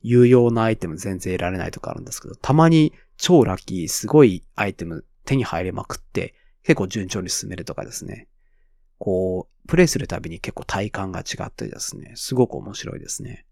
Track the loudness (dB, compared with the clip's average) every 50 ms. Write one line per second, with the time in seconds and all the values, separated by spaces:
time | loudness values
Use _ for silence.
0 | _ 4 6 8 8 10 8 8 6 6 4 2 2 0 0 -2 -4 -8 -8 -8
1 | -6 -8 -8 -6 -6 -6 -4 -2 -2 -4 -4 -4 -6 -8 -8 -10 -10 -10 -10 -10
2 | -12 -12 -14 -14 _ -16 -18 _ -2 0 4 6 6 8 8 6 4 4 0 _
3 | _ _ _ _ 0 6 6 6 6 6 2 -6 -6 -8 -8 -6 -6 -4 -6 -6
4 | -6 2 6 8 8 8 6 0 -8 -14 _ -4 -4 -4 -4 _ -10 -10 -10 -12
5 | -12 _ _ _ _ -2 -2 -2 -2 -2 -4 -4 -4 -4 -6 -8 -10 -10 -12 -14
6 | -14 -8 _ -6 -6 -6 _ _ _ _ _ _ _ 2 2 2 2 -6 -6 -8
7 | -8 -6 -6 -8 -6 -6 -6 -8 -8 -10 -12 -12 -10 -12 -10 -12 -12 -12 -12 -14
8 | -12 -12 -14 -14 -16 _ _ _ _ _ _ _ _ _ _ _ _ _ _ _
9 | -6 -4 -2 -2 -2 -2 -4 -6 -8 _ _ _ _ -2 4 4 4 4 4 -2
10 | -6 -6 -8 -8 -8 -10 -12 -10 -12 -12 -12 -12 -10 -8 -6 -6 -6 -6 _ -8
11 | -8 -8 -8 -10 -10 -10 -10 -10 -10 -12 -10 -12 -12 -12 -10 -10 -12 -12 -12 -14
12 | -18 -18 -16 -14 -10 -6 2 2 2 2 0 -10 -12 -12 -14 -12 -12 -12 -12 -14
13 | -12 -12 -12 -12 -12 -14 -14 -16 _ _